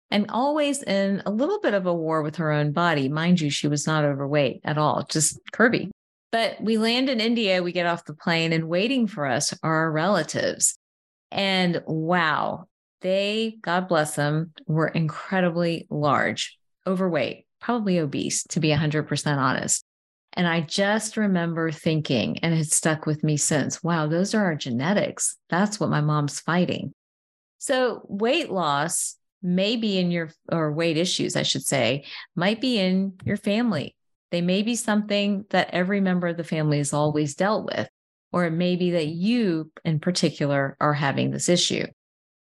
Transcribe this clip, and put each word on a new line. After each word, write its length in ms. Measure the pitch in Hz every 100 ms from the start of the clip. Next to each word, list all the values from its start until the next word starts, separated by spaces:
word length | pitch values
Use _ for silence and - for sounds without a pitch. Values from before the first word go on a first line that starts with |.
| -
And 160 | 202 -
always 540 | 233 285 302 285 269
in 400 | - 196 196 196
a 60 | -
little 280 | 214 311 415
bit 120 | 302
of 140 | 202 180
a 80 |
war 280 | 170 160 160
with 140 | 151 160
her 160 | 156
own 200 | 151 147
body. 360 | 147 175 151 135
Mind 320 | 151 170 175
you, 80 | 147
she 200 | - 147
was 180 | 147 156
not 180 | 156
overweight 560 | 147 139 139 147 131 -
at 120 | - 151
all, 260 | 151 - -
just 300 | 156 - - -
curvy. 360 | - 233 147 185 - _ _ _
But 280 | 226 220 -
we 160 | 208 220
land 320 | 226 240 269
in 120 | 233
India, 420 | 233 240 196 185
we 100 | 175
get 140 | 175 175
off 180 | 170
the 80 | -
plane, 400 | 151 180 165 165
and 160 | 160 160
waiting 380 | 175 233 269 208
for 180 | -
us 300 | 139 120 - -
are 120 | 156
our 160 | 160 160
relatives. 840 | 156 180 185 151 120 95 - - - _ _ _ _ -
And 520 | - 196 190 180 165 -
wow, 800 | 160 160 180 160 139 104 165 180 _ _ _
they, 560 | 185 196 202 220 226 220
God 260 | 170 180 185
bless 280 | 160 151 -
them, 360 | 147 156 160 - -
were 220 | 156 151
incredibly 1000 | 165 156 - - 190 175 170 170 165 -
large, 680 | 147 147 117 95 127 - - _ _ 185
overweight, 600 | 185 185 151 110 - _ _
probably 380 | - 240 202 175
obese, 460 | 143 135 - - -
to 100 | 160
be 100 | 156
a 60 | 151
hundred 320 | 156 156 -
percent 320 | 143 151 139
honest. 440 | 131 - - - - _ _ _ _
And 120 | - 175
I 140 | 165
just 560 | 156 196 196 214 214 220
remember 560 | 208 175 170 160 160
thinking, 640 | 151 170 156 147 120 82 -
and 160 | 165
it 160 | 160 156
stuck 340 | - 165 156
with 200 | 156 151
me 120 | 156 147
since, 460 | - 151 131 -
"Wow, 240 | 165 170 151
those 260 | 170 202
are 100 | 220
our 100 | 185
genetics. 840 | 147 135 120 160 208 - - - - -
That's 320 | 170 208 -
what 100 | 147
my 100 | 151
mom's 380 | 151 151 143 -
fighting." 540 | - 175 175 - 143 - _ _ _ _ _ -
So 440 | - 262 247 -
weight 480 | - 196 226 320 277
loss 640 | 185 156 143 165 - - - _ _
may 340 | 180 180 202 240
be 220 | 220 185
in 140 | 175
your, 180 | 175 160 - -
or 200 | 165 151
weight 240 | 151 170 156
issues, 380 | 185 - 147
I 80 | 143
should 220 | 151 156
say, 400 | - 139 113 139 - - - 165
might 240 | 185 220
be 180 | 262 226
in 360 | 185 190 196 185
your 140 | - 208
family. 580 | 208 214 240 151 117 - _ _ _
They 100 | 175
may 220 | 175 190
be 140 | 214 233
something 720 | - 208 208 202 202 196 -
that 200 | 185 -
every 280 | 175 180 202
member 280 | 190 180 175
of 80 | 170
the 80 |
family 340 | 156 156 151 147
has 140 | 143
always 420 | 147 151 151 147
dealt 320 | - 190 214 -
with, 220 | - 107 _ _ _ _
or 120 | 180
it 80 | 170
may 220 | 165 180
be 160 | 175 180
that 160 | 175 151
you 640 | 170 202 247 202 160 156 -
in 160 | 165 151
particular 760 | 180 180 160 - 143 139 139 -
are 140 | 147
having 360 | 147 139 135 135
this 180 | 139 -
issue. 380 | 180 - - - - _ _ _ _ _